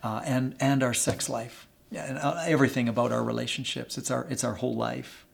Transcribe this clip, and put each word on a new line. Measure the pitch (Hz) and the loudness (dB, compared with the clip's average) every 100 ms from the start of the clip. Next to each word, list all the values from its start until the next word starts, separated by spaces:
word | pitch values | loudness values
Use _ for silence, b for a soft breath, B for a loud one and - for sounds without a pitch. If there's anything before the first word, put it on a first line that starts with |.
uh, | 117 110 | -4 -4
and, | - 127 131 - | 0 0 0 0
and | 135 139 | 2 4
our | 127 | 4
sex | 117 - 117 - | 2 0 0 -2
life, | 123 117 - - _ _ 180 | -4 -6 -12 -20 _ _ -8
and, | - 135 | -6 -2
uh, | 143 170 165 | -2 0 2
everything | 151 135 135 120 | 6 6 4 0
about | 117 120 | 2 2
our | 117 | 2
relationships. | 117 117 120 - 127 131 120 - | 0 -2 -2 -4 -4 -6 -6 -6
It's | 127 | -2
our, | 127 123 | -2 -2
it's | 127 | -2
our | 123 110 | -2 0
whole | 127 113 | -2 0
life. | 117 123 127 - - | -2 -2 -8 -16 -20